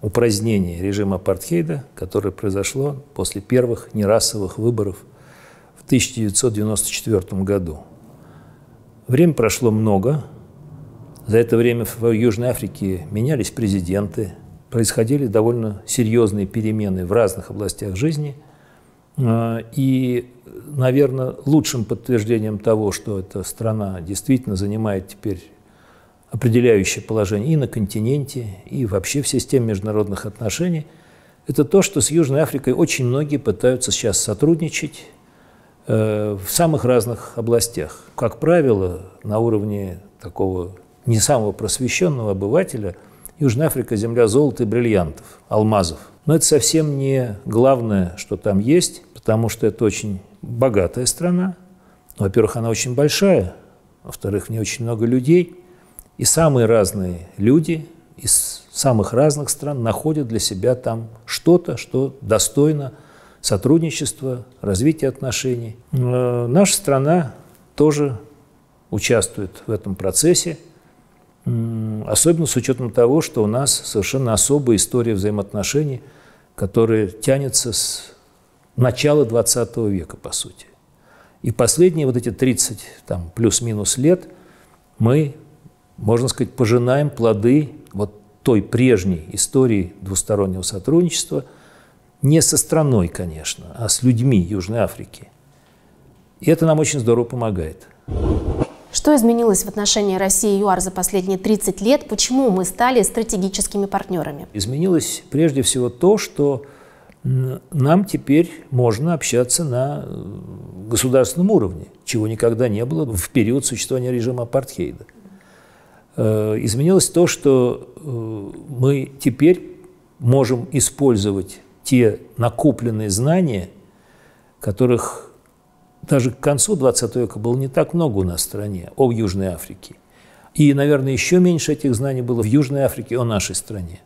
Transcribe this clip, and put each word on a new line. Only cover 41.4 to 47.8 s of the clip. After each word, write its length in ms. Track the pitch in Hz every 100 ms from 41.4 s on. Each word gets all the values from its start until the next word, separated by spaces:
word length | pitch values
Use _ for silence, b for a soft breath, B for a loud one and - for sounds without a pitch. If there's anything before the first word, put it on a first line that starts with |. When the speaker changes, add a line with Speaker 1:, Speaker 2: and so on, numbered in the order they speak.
| 107
Speaker 1:
просвещенного 800 | 95 110 - 127 - 180 139 110
обывателя 640 | 98 101 143 190 123 101 90 B B B _
Южная 300 | 143 117 156
Африка — 280 | 135 117 110
земля 300 | 113 117 117
золота 360 | 113 147 113
и 20 | 117
бриллиантов, 760 | 113 120 104 82 71 - - _
алмазов. 500 | 107 107 107 85 78 - _ -
Но 100 | 160
это 100 | -
совсем 520 | 151 - 160 156 143
не 380 | 135 135 123 101
главное, 720 | - 113 127 135